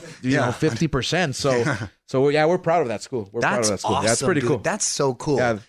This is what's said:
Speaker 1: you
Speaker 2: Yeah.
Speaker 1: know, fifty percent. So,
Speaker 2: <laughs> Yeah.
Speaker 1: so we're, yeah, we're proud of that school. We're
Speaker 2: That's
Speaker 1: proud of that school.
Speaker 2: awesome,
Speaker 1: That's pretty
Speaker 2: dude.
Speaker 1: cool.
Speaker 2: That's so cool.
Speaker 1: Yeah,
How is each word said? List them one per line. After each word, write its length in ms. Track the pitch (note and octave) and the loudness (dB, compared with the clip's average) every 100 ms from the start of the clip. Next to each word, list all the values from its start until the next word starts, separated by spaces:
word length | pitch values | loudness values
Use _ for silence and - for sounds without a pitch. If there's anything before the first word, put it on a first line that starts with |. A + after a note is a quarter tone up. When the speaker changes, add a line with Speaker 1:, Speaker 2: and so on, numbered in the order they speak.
| - - | -8 -8
Speaker 1:
you 100 | B2+ C#3+ | -2 0
Speaker 2:
Yeah. 120 | A#2+ | 0
Speaker 1:
know, 40 | |
fifty 360 | - D#3 A#2 D#3+ | 0 -2 0 -2
percent. 480 | C3+ - E3 E3+ - | -2 -2 0 -2 0
So, 160 | C#3 | 0
Speaker 2:
<laughs> 40 | B2 | 2
Yeah. 300 | A#2 G#2+ - _ - | 0 -2 -6 _ -4
Speaker 1:
so 140 | C3 | 2
we're, 100 | C#3+ | 4
yeah, 140 | D3 D#3 | 4 2
we're 120 | F3+ | 2
proud 240 | E3 E3+ | 2 0
of 80 | B2 | 0
that 120 | G#2 | -4
school. 280 | - B2 G2 | -6 -8 -6
We're 80 | A2+ | -2
Speaker 2:
That's 100 | D3 | 0
Speaker 1:
proud 120 | G3+ | 2
of 60 | G#2+ | 0
that 80 | F#2+ | -2
school. 160 | - C3 | -2 0
Speaker 2:
awesome, 120 | A2+ | 2
Speaker 1:
That's 140 | A#2 | 2
pretty 200 | C#3+ D#3 | 2 0
Speaker 2:
dude. 60 | E3 | 2
Speaker 1:
cool. 80 | A#2+ | 0
Speaker 2:
That's 260 | D#3 G#3 - | -2 -2 -4
so 280 | - C#3 | 0 0
cool. 240 | B2 D#3 C3 | -2 -2 0
Speaker 1:
Yeah, 220 | B2 G#2+ | 2 -2